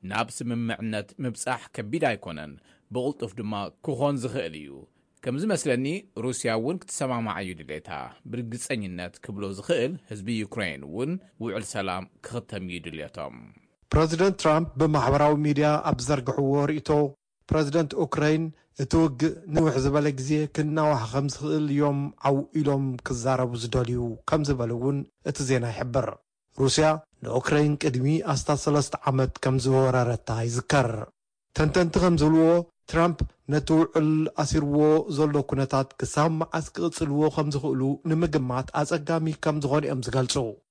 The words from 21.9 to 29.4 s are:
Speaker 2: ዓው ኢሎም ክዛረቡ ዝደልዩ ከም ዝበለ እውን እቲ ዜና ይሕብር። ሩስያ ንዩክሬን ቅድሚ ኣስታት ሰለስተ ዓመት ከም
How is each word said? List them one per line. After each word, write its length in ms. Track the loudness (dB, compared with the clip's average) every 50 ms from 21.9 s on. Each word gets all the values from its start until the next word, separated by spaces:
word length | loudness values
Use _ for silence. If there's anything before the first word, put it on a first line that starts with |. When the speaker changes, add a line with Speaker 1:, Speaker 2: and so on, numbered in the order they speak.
| 2 0 -2 -4 -8 _
Speaker 2:
ዓው 180 | 0 2 2 2 0 -2 -2
ኢሎም 340 | 0 2 2 2 2 0 -2 -4 -6
ክዛረቡ 540 | -6 -6 -6 -2 0 0 2 2 0 -2 -2
ዝደልዩ 440 | -4 -6 -2 0 0 0 0 0 -2 -2 -4 -6 -8 -4
ከም 160 | 0 0 0 2
ዝበለ 280 | 0 0 0 0 -2 -2
እውን 240 | -2 0 0 0 -2 -4 -8 _ _ _
እቲ 140 | -6 -6 -4 -2
ዜና 220 | 0 0 0 0
ይሕብር። 420 | -2 -4 -4 -6 -2 -2 -2 -2 -2 -6 -10 _ _ _ _ _ _ _ 0
ሩስያ 280 | 2 2 4 4 4 4 4 2 -2 _ _ _
ንዩክሬን 520 | -8 -4 -2 -2 0 2 2 4 4 4 2
ቅድሚ 300 | 2 0 0 0 2 2 2 2 2 0
ኣስታት 360 | 0 -2 -2 0 0 -2 0
ሰለስተ 340 | 0 2 2 2 2 0 -4 -4 -2
ዓመት 300 | 0 2 2 0 0 -2
ከም 180 | -2